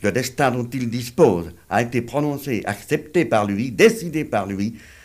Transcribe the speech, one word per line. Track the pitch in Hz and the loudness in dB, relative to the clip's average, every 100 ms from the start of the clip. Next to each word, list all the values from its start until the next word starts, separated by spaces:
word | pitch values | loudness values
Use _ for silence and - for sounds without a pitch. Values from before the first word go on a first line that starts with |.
le | 104 | -2
destin | 117 123 - 135 | 0 -2 0 0
dont | 123 120 | 0 -4
il | 135 120 | -6 -4
dispose, | 120 120 - 143 87 85 - - | -6 -4 4 4 4 -2 -12 -4
a | 101 | -2
été | 120 123 | 0 -2
prononcé, | 117 135 147 143 143 113 | -2 -2 -2 -4 -4 -4
accepté | - 101 - 156 - 180 156 | -4 -8 -2 -4 0 0 2
par | 113 104 | 2 2
lui, | 98 131 | 0 -2
décidé | 110 220 226 175 151 | 4 4 4 -2 -6
par | 147 107 98 | -2 -2 -2
lui, | 98 104 117 - - | -4 -6 -8 -16 -20